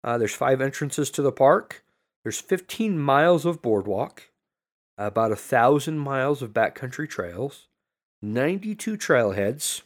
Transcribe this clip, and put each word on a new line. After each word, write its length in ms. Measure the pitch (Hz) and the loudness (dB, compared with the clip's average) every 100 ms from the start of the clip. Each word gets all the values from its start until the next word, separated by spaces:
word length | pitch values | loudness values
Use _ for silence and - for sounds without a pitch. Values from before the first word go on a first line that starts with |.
Uh, 140 | 110 120 | -2 0
there's 160 | 107 | -2
five 260 | - 131 135 | 0 0 2
entrances 500 | 135 - 147 - 139 | 0 -4 -6 -4 -4
to 100 | - | 0
the 100 | 139 | -2
park. 500 | 127 135 190 - - _ _ _ _ | 4 6 6 0 -20 _ _ _ _
There's 180 | 113 - | -10 -10
fifteen 560 | - 185 - - 220 170 | -4 -4 -4 -4 -2 0
miles 480 | 143 139 165 175 165 | 4 4 6 4 2
of 160 | 165 | -4
boardwalk, 600 | 120 104 101 98 131 - _ _ _ _ _ _ _ - | 0 0 0 -4 -4 -8 _ _ _ _ _ _ _ -8
about 340 | 104 107 113 | -4 0 0
a 40 | 104 | -2
thousand 640 | - 127 120 147 151 156 | 0 4 6 4 0 -6
miles 420 | 143 135 135 139 | -4 -2 -2 -2
of 100 | 117 | -4
backcountry 560 | 110 110 - 127 120 156 | 0 -2 -2 -12 -10 -10
trails, 600 | - 90 87 135 - _ _ _ _ _ _ | -8 -8 -8 -10 -10 _ _ _ _ _ _
ninety-two 760 | 104 113 147 190 214 208 - 214 | -6 -2 -2 -2 -8 -8 -8 -8
trailheads 840 | - 135 107 98 98 143 - - | 2 2 2 0 -2 -4 -8 -8